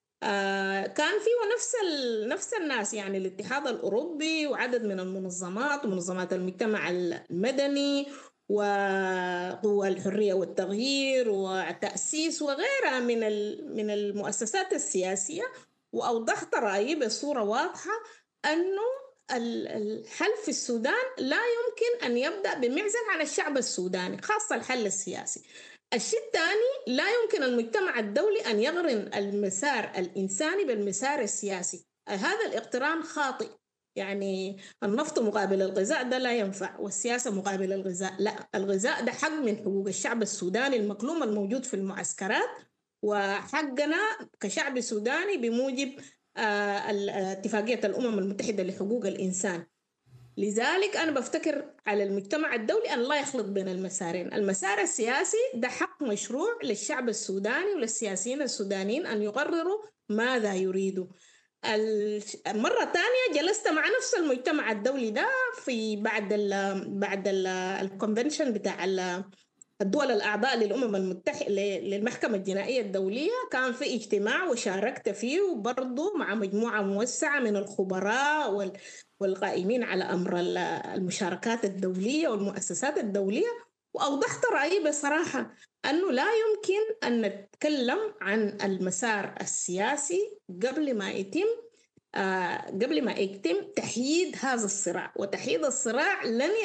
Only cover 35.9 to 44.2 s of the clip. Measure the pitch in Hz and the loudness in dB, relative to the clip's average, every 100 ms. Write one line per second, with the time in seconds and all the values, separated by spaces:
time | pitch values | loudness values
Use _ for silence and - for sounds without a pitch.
35.9 | 302 254 254 254 240 196 190 190 - 208 | 2 0 0 2 2 0 -2 -6 -6 -6
36.9 | - 240 240 254 196 190 190 190 196 190 | -2 0 0 0 -2 0 0 0 -2 -2
37.9 | 180 190 190 202 - - - 196 196 233 | -4 -4 0 -2 -2 -4 -2 0 2 2
38.9 | 311 240 233 311 311 254 - - 196 196 | 2 0 0 0 0 0 0 0 0 0
39.9 | 190 269 240 208 - 180 196 269 247 208 | -2 0 0 0 -2 0 2 2 2 0
40.9 | 202 247 330 254 208 196 254 262 196 196 | -2 -2 0 0 0 0 -2 -2 -4 -4
41.9 | 185 185 - 190 262 453 - - _ _ | -4 -6 -4 0 2 0 -4 -18 _ _
42.9 | _ 208 208 196 202 - 285 302 254 294 | _ 0 2 2 -2 -2 -2 0 0 2
43.9 | 330 427 440 | 2 2 -2